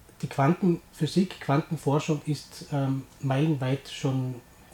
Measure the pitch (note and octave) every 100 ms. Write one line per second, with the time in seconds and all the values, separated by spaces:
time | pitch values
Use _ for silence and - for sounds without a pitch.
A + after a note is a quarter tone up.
0 | - - - - C#3 F3+ F3+ E3 - -
1 | D3+ F3+ G3 - - C#3+ - D#3 D3 D3
2 | - D3 D3+ C#3+ - - - C#3+ C3+ C3+
3 | C3 - C3+ C3 D#3+ C#3+ C3 C3+ - -
4 | C#3+ C3 B2+ A#2+ - - -